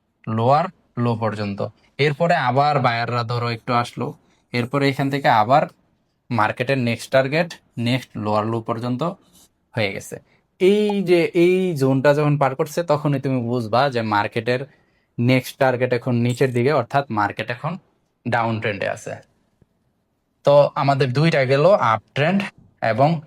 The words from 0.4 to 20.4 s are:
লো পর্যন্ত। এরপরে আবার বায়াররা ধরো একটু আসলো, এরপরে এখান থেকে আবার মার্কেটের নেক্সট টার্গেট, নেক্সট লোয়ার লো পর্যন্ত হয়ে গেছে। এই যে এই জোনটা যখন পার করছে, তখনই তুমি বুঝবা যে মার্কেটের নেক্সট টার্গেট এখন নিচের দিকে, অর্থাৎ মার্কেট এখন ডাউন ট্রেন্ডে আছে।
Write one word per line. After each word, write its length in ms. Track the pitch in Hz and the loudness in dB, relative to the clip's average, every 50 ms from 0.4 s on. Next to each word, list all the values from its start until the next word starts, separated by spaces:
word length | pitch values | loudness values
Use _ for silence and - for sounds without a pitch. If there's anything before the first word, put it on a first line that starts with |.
| 117 127 139 156 175 185 - _ _ _ _ | 2 2 2 2 2 -2 -6 _ _ _ _
লো 180 | 123 120 120 117 | -4 -2 -2 -2
পর্যন্ত। 520 | 107 117 107 104 104 104 101 101 101 107 110 - _ _ _ _ | -2 -4 -4 -4 -4 -6 -6 -6 -6 -8 -10 -10 _ _ _ _
এরপরে 380 | - 139 156 143 - 170 165 175 | -2 -2 -2 0 0 0 0 0
আবার 440 | 160 135 123 123 139 143 147 147 139 | 0 0 0 2 2 2 2 2 2
বায়াররা 440 | 123 123 117 117 117 117 120 120 120 | 0 0 0 -2 -4 -2 -2 -4 -4
ধরো 260 | 113 123 120 120 120 | -2 -4 -4 -4 -4
একটু 240 | 117 113 - - 123 | -6 -6 -4 -2 -2
আসলো, 400 | 120 120 - - - 123 143 170 - _ _ _ _ _ _ | 0 -2 -2 -6 -8 -8 -8 -10 -14 _ _ _ _ _ _
এরপরে 380 | - 123 120 120 - 143 139 139 | -4 -4 -4 -2 -2 0 0 0
এখান 200 | 131 - 139 139 | 0 0 -2 -2
থেকে 200 | 139 139 147 151 | -2 0 2 2
আবার 380 | 123 110 107 113 135 151 175 - - _ _ _ _ _ _ _ _ _ _ _ | 4 4 4 4 4 2 2 0 -8 _ _ _ _ _ _ _ _ _ _ _
মার্কেটের 460 | 123 110 104 107 110 - 123 127 139 | 0 0 0 0 0 -4 -2 -2 0
নেক্সট 340 | 135 120 120 117 117 - - | 0 0 -2 -2 -4 -6 0
টার্গেট, 420 | - 135 131 135 143 160 175 170 - - _ _ _ | 0 0 2 2 0 -2 -2 -4 -6 -16 _ _ _
নেক্সট 400 | 117 117 117 127 127 - - _ | -4 -2 0 0 -2 -4 -8 _
লোয়ার 280 | - 104 107 107 107 104 | -6 -4 -2 0 0 0
লো 160 | 110 117 117 | -2 -4 -4
পর্যন্ত 420 | 113 - 117 113 120 123 127 123 160 175 190 - _ _ _ - - _ _ _ _ _ - | -4 -6 -6 -6 -4 -6 -4 -4 -4 -4 -6 -8 _ _ _ -20 -20 _ _ _ _ _ -4
হয়ে 180 | 117 107 98 98 | -2 -2 -2 -4
গেছে। 260 | - - - - - - _ _ _ _ _ _ _ | -8 -12 -12 -16 -16 -18 _ _ _ _ _ _ _
এই 440 | 190 185 202 208 214 208 202 202 185 | 4 4 4 4 2 0 0 -2 2
যে 220 | 170 180 170 165 | 2 4 4 2
এই 520 | 156 - 175 170 180 185 185 185 185 170 | 2 2 2 4 4 4 2 0 -2 0
জোনটা 360 | 135 135 135 135 135 127 147 143 | 0 2 2 2 4 4 4 2
যখন 240 | 147 151 147 147 | 4 2 2 2
পার 180 | 143 185 - 131 | 2 2 0 0
করছে, 280 | - 160 147 - 180 170 | -2 -6 -4 -4 -6 -2
তখনই 360 | - 151 147 147 151 143 131 | 0 -2 0 0 -2 -2 -2
তুমি 220 | 139 139 131 127 | -2 -2 -2 -2
বুঝবা 480 | 117 117 123 127 117 104 110 123 139 143 | -2 -2 -4 -4 -2 0 0 2 2 2
যে 120 | 123 117 | 0 -2
মার্কেটের 640 | 113 110 104 101 104 107 - 120 107 123 123 127 139 - _ _ _ _ _ _ _ _ _ - | -2 0 0 0 0 0 -4 -4 -2 -2 -2 -2 -4 -10 _ _ _ _ _ _ _ _ _ -2
নেক্সট 380 | 120 123 131 127 - - - | 2 2 2 2 0 -4 -2
টার্গেট 360 | - 139 131 120 120 127 123 123 | 0 0 2 2 0 0 -2 -2
এখন 220 | 117 - - 123 | -2 -2 -2 -2
নিচের 380 | 117 120 120 120 - 143 131 120 | 0 0 -2 0 0 0 0 2
দিকে, 180 | 120 117 135 | 0 0 2
অর্থাৎ 340 | 156 139 117 - - 143 139 - | 0 0 -2 0 -2 -4 -2 -2
মার্কেট 380 | 113 107 104 101 104 - 113 120 | -2 -2 -2 -2 -2 -6 -8 -8
এখন 280 | 120 - - 156 180 190 - _ _ _ _ _ _ _ _ | -8 -8 -8 -10 -10 -10 -14 _ _ _ _ _ _ _ _
ডাউন 340 | 123 113 120 113 113 113 110 | -4 -2 0 0 -2 -2 -2
ট্রেন্ডে 280 | 113 113 101 98 101 104 | -4 -4 -4 -4 -4 -6
আছে। 260 | 101 - - - 110 - - _ _ _ _ _ _ _ _ _ _ _ _ _ _ _ _ _ _ _ _ _ _ _ | -6 -6 -10 -12 -14 -14 -16 _ _ _ _ _ _ _ _ _ _ _ _ _ _ _ _ _ _ _ _ _ _ _